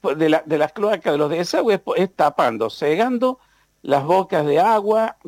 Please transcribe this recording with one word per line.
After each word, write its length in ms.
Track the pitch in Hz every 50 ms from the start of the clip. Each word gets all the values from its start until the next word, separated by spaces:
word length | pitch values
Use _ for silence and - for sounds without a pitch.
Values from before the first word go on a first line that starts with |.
pues, 160 | - 180 139 156
de 100 | 160 156
la, 140 | 160 160 -
de 140 | - 160 147
las 140 | 151 151
cloacas, 400 | _ - 208 208 214 170 - -
de 60 | 147 147
los 120 | 151 143
desagües, 500 | 165 165 180 - - 311 - 233 202 190
pues, 220 | _ - - 170
es 120 | 185 190 _
tapando, 540 | - 151 147 - - 160 123 113 107 113 -
cegando 680 | - - 160 147 156 180 226 262 254 233 254 254 262 _ _ _ _ _ _ _ _ _
las 240 | - - 135 139 135
bocas 400 | 151 180 190 190 - 196 160 147
de 140 | 147 143 156
agua, 560 | 180 220 226 214 202 208 214 220 220 220 - _ _